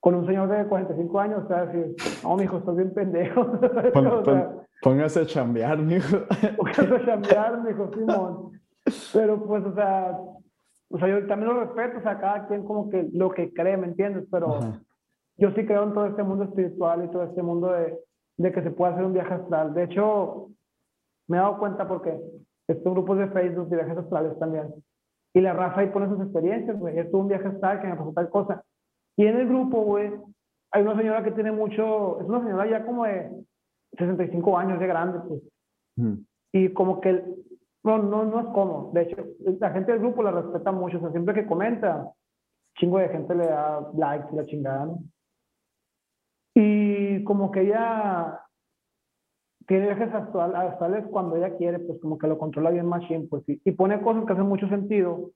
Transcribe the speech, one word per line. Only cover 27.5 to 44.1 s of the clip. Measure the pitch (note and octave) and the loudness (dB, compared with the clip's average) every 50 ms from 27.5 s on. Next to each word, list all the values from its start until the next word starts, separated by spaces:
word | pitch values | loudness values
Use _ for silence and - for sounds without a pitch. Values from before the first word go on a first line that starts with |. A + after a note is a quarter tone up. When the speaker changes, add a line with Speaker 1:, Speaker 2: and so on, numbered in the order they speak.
| G3 G3 F#3+ F#3 G3+ G3+ | -4 0 0 0 0 0
Speaker 1:
que | G3+ | -2
me | F#3+ F3 | -6 -6
pasó | D#3+ D#3 D#3 D#3 | -6 -6 -4 -2
tal | E3+ F3 E3+ | -2 -2 2
cosa". | - G3+ G3 G3+ F3+ - - _ _ _ _ _ _ _ _ _ _ | 2 0 0 0 -4 -6 -8 _ _ _ _ _ _ _ _ _ _
Y | - G#3 | 4 4
en | G#3+ A3+ | 6 6
el | B3 B3+ A#3 | 4 2 2
grupo, | B3+ C4 B3+ - - A3+ | 2 2 2 2 2 2
güey, | G#3+ G#3 G3+ G3+ G#3 G#3 G#3 G#3 - - - _ _ _ _ _ _ _ | 2 2 2 0 0 -2 -6 -10 -14 -18 -20 _ _ _ _ _ _ _
hay | - G#3 G3+ | 2 2 4
una | G#3+ G#3+ | 4 2
señora | G#3+ A3 A3 G#3+ A3+ G#3+ | 2 2 2 0 0 0
que | G#3+ | -2
tiene | - A3 G#3+ A3 | -2 0 -2 0
mucho, | G#3+ G#3+ A3 G#3 G#3 G#3+ A3 A3 A3 G#3+ G#3 F#3 - - | 0 0 -2 -2 0 0 0 0 2 0 0 -2 -2 -4
es | E3 | -4
una | F3 A3 B3 A#3+ | -2 -2 -2 0
señora | A3+ F#3+ F#3 G3+ A3+ | -2 -2 0 0 0
ya | A3 A3 A3 | 0 -2 -2
como | A3+ B3 A#3+ A#3 | -4 -2 -2 -2
de | G#3+ G3+ F#3 D#3+ - - - - _ _ _ _ _ _ _ _ _ - | -2 -2 -4 -6 -8 -12 -16 -18 _ _ _ _ _ _ _ _ _ -6
sesenta | - F3 F3 F#3 E3+ F3+ | -2 0 0 0 0 0
y | - | -2
cinco | E3+ F3 E3+ G#3 F#3+ | -2 2 2 4 4
años, | F3 F#3 F#3+ F#3 E3 | 4 2 0 0 0
de | F#3+ | 0
grande, | F#3 F3 E3 E3+ F3+ F3+ E3+ F3 | 0 0 0 0 -2 -4 -6 -8
pues. | F3+ D#3 C#3 - - _ _ _ _ _ _ _ _ _ | -8 -10 -10 -10 -14 _ _ _ _ _ _ _ _ _
Speaker 2:
Ujú. | - A#2+ A2 G2+ G2 - _ _ _ _ _ - | -2 -2 0 -2 -4 -8 _ _ _ _ _ 2
Speaker 1:
Y | F#3+ F#3+ F3+ F#3 | 2 2 2 2
como | - F#3 F#3 F#3 F#3 | 2 0 0 0 0
que, | - F#3+ | 2 2
el, | F#3 F3+ F3+ F3+ - - - - - _ _ _ _ _ _ | 2 2 0 -6 -12 -14 -16 -20 -20 _ _ _ _ _ _
no, | A3 A3 | 2 2
no, | A3 G#3 G3+ G3+ G#3+ A3 | 2 2 0 0 0 0
no | A3 G#3+ A3 | 0 -2 -2
es | - | -4
como, | - - G3+ G3 F#3 D#3+ C#3+ C#3 - - | -2 0 0 0 0 -2 -6 -8 -2 0
de | E3+ E3+ | 0 0
hecho, | E3+ - - - - - - - F#3+ F#3 F#3 | 0 -2 -10 -10 -14 -14 -4 -2 -2 0 0
la | A3 F#3 | 0 -2
gente | D3+ F#3+ F#3+ - | 0 0 0 0
del | A#3 A3 | 0 2
grupo | G#3 B3 A#3+ B3 A3 | 0 0 0 0 0
la | G3+ | 0
respeta | F3 F3 E3 E3+ - E3+ - G3+ | 0 -2 -4 -4 -6 -2 -2 -2
mucho, | F#3+ F#3 F3+ F3 F3 | -2 0 -2 -4 -4
o | E3+ | -4
sea, | E3+ E3 | -4 -4
siempre | D#3 E3+ E3+ F#3+ G3+ | -4 -2 -2 0 0
que | G#3+ G#3 | 0 0
comenta, | - E3 E3+ G3 A3+ A#3+ G3+ - G3 D#3+ D3+ - - - _ _ _ _ _ _ _ _ _ _ _ _ - | 0 0 0 0 0 -2 0 0 0 0 -2 -6 -10 -16 _ _ _ _ _ _ _ _ _ _ _ _ 0
chingo | F3+ F3 F3 | 2 2 4
de | F#3+ F#3 E3+ | 2 2 2
gente | - D#3+ C#3+ D3 F3+ | 0 -4 -4 -2 0
le | F3 E3+ | 0 2
da | E3 D#3 D3 D3+ D3+ D3+ D3 D3 D3+ - | 2 0 0 0 -2 -2 -4 -6 -6 -2
like | D#3 D#3 C#3 | 0 0 0